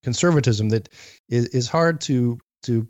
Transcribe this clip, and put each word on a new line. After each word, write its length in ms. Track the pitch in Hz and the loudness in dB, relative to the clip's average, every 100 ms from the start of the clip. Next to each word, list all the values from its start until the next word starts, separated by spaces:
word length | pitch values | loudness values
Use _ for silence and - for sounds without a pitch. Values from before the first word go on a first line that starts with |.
conservatism 640 | - 117 175 156 127 107 107 | -6 0 2 2 2 0 0
that 180 | 110 - - - - _ | -2 -4 -14 -20 -20 _
is, 200 | 120 120 | -2 0
is 200 | 131 120 | -2 -2
hard 320 | 160 165 160 | 0 2 0
to, 380 | - 131 120 120 _ _ | -2 -2 -2 -4 _ _
to 260 | - 117 | -4 -2